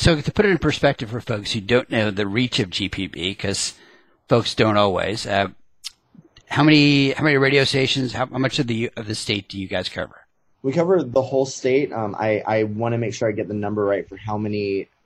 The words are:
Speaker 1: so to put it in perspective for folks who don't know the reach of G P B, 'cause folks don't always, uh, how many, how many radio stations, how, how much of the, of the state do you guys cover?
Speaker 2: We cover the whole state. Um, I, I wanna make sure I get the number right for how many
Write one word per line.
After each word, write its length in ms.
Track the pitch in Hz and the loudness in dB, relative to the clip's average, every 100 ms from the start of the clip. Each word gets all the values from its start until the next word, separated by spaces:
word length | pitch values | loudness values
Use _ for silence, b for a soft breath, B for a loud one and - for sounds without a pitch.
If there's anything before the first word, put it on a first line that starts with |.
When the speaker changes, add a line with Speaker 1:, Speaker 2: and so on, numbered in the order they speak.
Speaker 1:
so 200 | 180 156 | 2 2
to 120 | 147 | 0
put 120 | - | 0
it 60 | 208 | 2
in 80 | 175 | 2
perspective 520 | 147 - 143 - 107 | 0 2 0 0 -6
for 100 | 120 | -8
folks 320 | - 107 98 | -6 -6 -4
who 80 | 113 | -6
don't 300 | 98 120 - | 2 2 2
know 200 | 113 107 | 0 0
the 160 | 98 101 | 0 -2
reach 320 | 107 123 - | 0 0 0
of 100 | 95 | -2
G 180 | - 101 | -2 -4
P 180 | - 92 | -4 -8
B, 280 | - 90 | -4 -6
'cause 400 | 101 98 95 - - b b b b - | -4 -4 -4 -4 -8 b b b b 2
folks 280 | 120 - | 2 2
don't 240 | - 110 104 | 0 2 4
always, 480 | 101 87 85 110 107 | 4 2 -2 -4 -2
uh, 220 | 98 98 - _ _ - _ _ - - - - | 0 -2 -6 _ _ -20 _ _ -20 -20 -20 -6
how 160 | - | 2
many, 480 | 151 151 143 139 139 | 6 8 6 4 2
how 100 | 131 | 0
many 140 | 151 139 | 2 4
radio 260 | 135 139 | 4 4
stations, 500 | 131 143 131 139 123 | 4 2 0 0 -2
how, 140 | 123 131 | -4 -6
how 120 | 127 | -2
much 200 | 135 - | -2 -2
of 80 | 120 | -2
the, 240 | 113 117 - | -2 -4 -6
of 100 | 107 | -8
the 80 | |
state 340 | 104 - 104 - | -6 -4 -4 -4
do 80 | 101 | -8
you 120 | 95 | -6
guys 200 | 92 92 | -4 -4
cover? 380 | - - - _ _ _ _ | -6 -10 -12 _ _ _ _
Speaker 2:
We 100 | 135 | -2
cover 280 | 143 170 185 | 0 2 2
the 220 | 127 131 | 2 0
whole 240 | 123 135 135 | 0 0 -2
state. 460 | - 131 135 147 | -2 2 2 0
Um, 240 | 113 107 95 | -4 -6 -2
I, 240 | 110 107 | 0 0
I 200 | - 110 | 0 0
wanna 340 | 107 107 117 117 | 0 -2 -2 -2
make 160 | 113 | -4
sure 140 | 110 113 | -2 -2
I 40 | |
get 140 | 107 87 | -2 -4
the 80 | |
number 300 | 104 104 107 | -4 -4 -2
right 220 | 101 98 - | 0 -2 -4
for 100 | 98 | -12
how 200 | 107 107 | -8 -4
many 520 | 107 104 101 98 - _ | -4 -4 -2 -4 -6 _